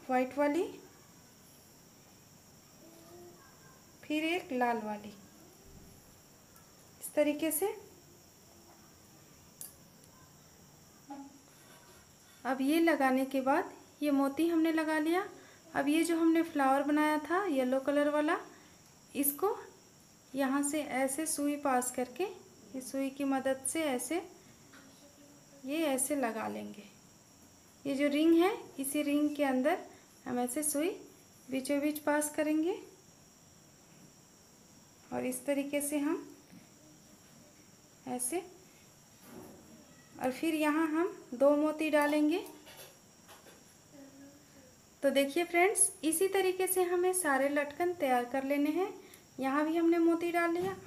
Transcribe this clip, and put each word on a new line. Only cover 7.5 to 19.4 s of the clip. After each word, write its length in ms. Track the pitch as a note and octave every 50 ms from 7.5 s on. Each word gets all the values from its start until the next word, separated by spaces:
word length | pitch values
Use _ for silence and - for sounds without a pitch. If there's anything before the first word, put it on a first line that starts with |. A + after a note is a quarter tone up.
से। 220 | D#4 - F#4+ G#4+ A4 - - - - - - - - - - - - - - - - - - - - - - - - - - - - - - - - - - - - - - - - - - - - - - - - - - - - - - - - - - - - - - - - - - - C#4+ C4+ C#4 - - - - - - - - - - - - - - - - - - - - - - - -
अब 160 | B3+ C4+ C4+
ये 180 | C4 C#4 D#4 E4
लगाने 440 | E4 E4 D4+ C4+ C4+ C4 B3+ C4 C4+
के 160 | C4+ C4+ C4+ B3+
बाद 280 | C4 C#4+ F4 G4+ - - - - - - -
ये 100 | D4 D4 C#4
मोती 340 | C4+ C#4 C4+ C#4 - D#4+
हमने 240 | E4+ E4+ D#4+ D#4+ E4 D#4
लगा 260 | D#4+ D#4 D#4 D#4 D#4
लिया। 280 | D4+ D#4+ E4+ F#4 G#4 G4 - - - - - - - - -
अब 140 | - C4+
ये 160 | C#4+ D4 E4 D#4+
जो 140 | E4 E4+
हमने 240 | D#4+ E4 E4 D#4+ E4 D#4+
फ्लावर 400 | E4 - C#4+ C4+ C4 C4+ C#4 C#4
बनाया 340 | D4 D4 D4+ D4+ D4+ D4+ D4+
था 240 | D4+ - E4+ F#4+ G#4
येलो 340 | F#4 C#4 C4 B3+ B3+ C4 C4+
कलर 280 | C4+ C#4+ C#4+ D4 D4 D4
वाला, 280 | D4 D4+ D4+ D#4+ F4+ A4 - - - - - - - - - - - - - - -
इसको 420 | B3+ C#4+ - - -